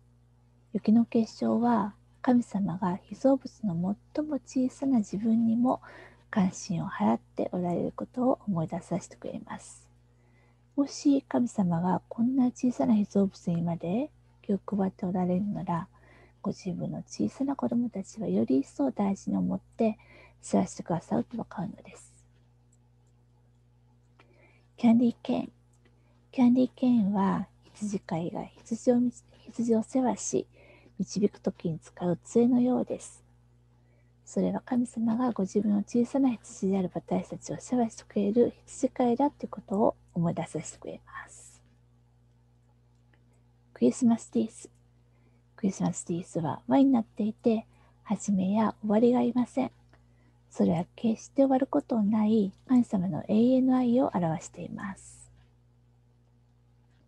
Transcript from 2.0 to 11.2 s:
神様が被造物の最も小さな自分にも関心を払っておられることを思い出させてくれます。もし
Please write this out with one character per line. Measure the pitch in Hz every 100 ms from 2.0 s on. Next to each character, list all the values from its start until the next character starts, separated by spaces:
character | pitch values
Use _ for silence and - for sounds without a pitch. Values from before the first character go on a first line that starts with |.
| _ _
神 | - 247
様 | - 190 196 170
が | 185 185
被 | -
造 | 208 269 269
物 | 240 -
の | 214 170 180 208 _ -
最 | 302
も | 269
小 | - 269 254
さ | - 277
な | 247
自 | 202 196
分 | 226 226 226
に | 226
も | 247 - - - - - -
関 | 220 185
心 | - - 165
を | 160
払 | - 208
っ | 226
て | _ - -
お | 185
ら | 175
れ | 175
る | - -
こ | 214
と | 254 254
を | - -
思 | 170
い | 165
出 | 185
さ | - 180
せ | -
て | -
く | -
れ | - -
ま | -
す。 | - - - _ _ _ _ _ _ _ _ -
も | 277
し | - 302 277